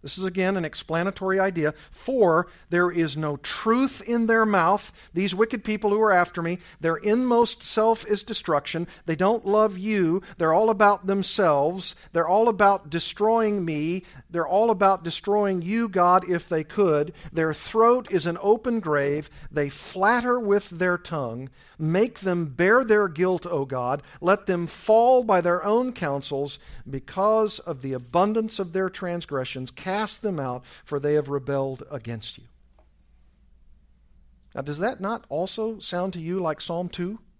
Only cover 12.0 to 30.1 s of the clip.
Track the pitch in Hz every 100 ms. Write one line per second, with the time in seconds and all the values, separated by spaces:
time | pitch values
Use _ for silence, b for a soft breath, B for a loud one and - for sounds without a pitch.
12 | B 165 165 190 226 202 202 196 156 165
13 | - - 208 226 220 208 170 151 156 180
14 | B 139 B 170 156 185 226 208 196 190
15 | 165 - - 208 202 190 170 220 233 185
16 | 175 180 180 175 - 165 156 - 196 151
17 | 151 - B 165 160 156 - 220 226 247
18 | 240 190 160 170 196 220 240 233 165 147
19 | 139 143 156 B B 151 143 - - 190
20 | 196 240 240 247 220 202 - 170 180 180
21 | - 160 127 113 135 b b b 156 170
22 | 233 - 190 175 165 123 175 233 247 208
23 | 202 151 185 180 175 165 139 131 123 143
24 | - B 165 202 - 175 170 - - 220
25 | 233 254 233 190 175 175 185 220 254 240
26 | 160 139 139 139 143 - B B - 135
27 | - - 202 220 214 - - 147 135 127
28 | 123 160 196 220 220 - 185 180 185 185
29 | 180 175 - 139 127 135 127 - 185 196
30 | 214